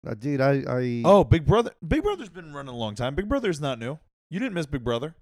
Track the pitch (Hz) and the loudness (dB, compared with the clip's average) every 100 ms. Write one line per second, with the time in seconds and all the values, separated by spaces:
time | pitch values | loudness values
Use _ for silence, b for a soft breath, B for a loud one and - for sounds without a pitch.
0 | - 113 127 143 135 139 135 127 127 120 | -8 -8 -4 2 2 2 0 -2 -2 0
1 | 127 196 143 165 143 202 233 - 156 277 | 6 6 8 4 4 2 2 -6 -2 0
2 | 403 392 226 165 160 143 139 123 110 104 | 0 -4 -8 -14 -14 -12 -10 -6 -6 -4
3 | 123 143 202 277 233 156 143 123 113 156 | -4 -4 -2 -2 0 -2 -4 -4 -8 -10
4 | _ _ _ 170 254 185 147 143 120 117 | _ _ _ -6 -4 -4 -4 -4 -2 -2
5 | 147 165 | -4 -12